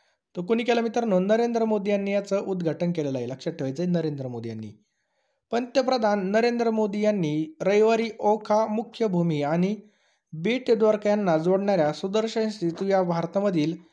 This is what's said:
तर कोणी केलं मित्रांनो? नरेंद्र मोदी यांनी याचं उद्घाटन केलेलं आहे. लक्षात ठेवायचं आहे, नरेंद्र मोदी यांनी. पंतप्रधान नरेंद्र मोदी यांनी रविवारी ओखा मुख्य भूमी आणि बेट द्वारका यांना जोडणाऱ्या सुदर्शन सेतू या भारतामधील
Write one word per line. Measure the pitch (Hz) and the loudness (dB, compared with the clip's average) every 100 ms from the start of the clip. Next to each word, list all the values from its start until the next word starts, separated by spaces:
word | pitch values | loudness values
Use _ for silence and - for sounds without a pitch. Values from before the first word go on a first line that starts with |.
| _ _ _ 180 | _ _ _ -8
तर | |
कोणी | 180 226 | -2 0
केलं | 240 233 | 2 0
मित्रांनो? | 226 233 226 185 | 0 -2 2 2
नरेंद्र | 190 226 233 233 220 | 2 2 2 0 0
मोदी | 214 196 | 0 0
यांनी | 202 196 | -2 0
याचं | 202 196 196 190 | -2 -2 -4 -2
उद्घाटन | 185 160 147 175 | -2 -2 -2 -2
केलेलं | 170 143 131 | -2 -2 -4
आहे. | 120 | -6
लक्षात | 131 170 | -8 -8
ठेवायचं | 156 135 139 | -6 -6 -4
आहे, | 180 | -2
नरेंद्र | 170 156 139 131 | 0 -2 -4 -8
मोदी | 117 113 | -8 -10
यांनी. | 110 107 101 _ _ _ _ _ _ - | -10 -12 -16 _ _ _ _ _ _ -6
पंतप्रधान | 233 247 269 254 254 214 208 185 | -4 -2 0 0 2 2 0 2
नरेंद्र | 220 240 240 233 | 2 2 2 0
मोदी | 220 214 208 | 0 0 0
यांनी | 214 208 156 151 156 - | 0 0 0 -2 -4 -2
रविवारी | 185 208 220 226 226 - | 2 4 4 4 0 -2
ओखा | 208 214 214 214 220 | 0 0 2 2 2
मुख्य | 214 214 - 220 | -2 -6 -2 0
भूमी | 175 170 147 | 0 0 0
आणि | 143 170 190 214 - _ _ _ _ | 0 2 0 -2 -10 _ _ _ _
बेट | 156 190 262 254 | -6 -2 0 2
द्वारका | 208 214 214 208 | 4 4 2 2
यांना | 208 190 156 | 2 2 2
जोडणाऱ्या | 170 190 202 190 151 | 2 2 2 2 2
सुदर्शन | 151 196 214 220 226 220 | 0 -2 -2 -2 -2 -2
सेतू | 208 170 165 196 | -2 -4 -2 0
या | 190 | 2
भारतामधील | 180 170 165 196 202 170 151 175 - | 2 -2 -2 -2 0 0 -2 -4 -12